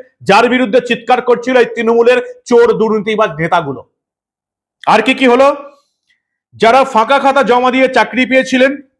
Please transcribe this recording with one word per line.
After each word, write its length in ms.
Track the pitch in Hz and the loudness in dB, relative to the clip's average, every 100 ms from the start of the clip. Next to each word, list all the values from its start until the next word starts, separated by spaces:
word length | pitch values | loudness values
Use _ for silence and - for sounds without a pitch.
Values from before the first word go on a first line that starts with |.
| - _ | -14 _
যার 240 | 131 196 240 | 0 2 2
বিরুদ্ধে 320 | 247 240 254 | 0 0 0
চিৎকার 380 | 247 233 - 254 | 0 -6 -2 -2
করছিল 340 | 240 240 247 254 | 0 -2 0 0
এই 100 | 233 | 0
তৃণমূলের 520 | 233 226 233 233 247 247 - - | -2 -2 2 2 0 -2 -16 0
চোর 220 | 240 233 | 2 2
দুর্নীতিবাজ 560 | 185 220 214 208 214 214 151 | 2 -2 -2 -4 -4 -4 -4
নেতাগুলো। 440 | 165 180 143 123 - _ _ _ _ _ _ _ _ _ | -4 -2 -4 -10 -16 _ _ _ _ _ _ _ _ _
আর 160 | - 214 | 0 0
কি 100 | 220 | 0
কি 120 | 254 262 | 0 2
হলো? 200 | 247 277 294 - _ _ _ _ _ _ _ _ - | 4 2 0 -10 _ _ _ _ _ _ _ _ -2
যারা 260 | 220 262 262 | 2 2 2
ফাঁকা 320 | 220 226 269 | 0 0 0
খাতা 220 | 269 277 | 0 0
জমা 260 | 220 247 254 | 0 0 0
দিয়ে 160 | 254 262 | 0 0
চাকরি 340 | 254 214 247 247 | 0 -2 -2 0
পেয়েছিলেন, 460 | 262 262 254 269 285 - | 0 0 0 0 -2 -12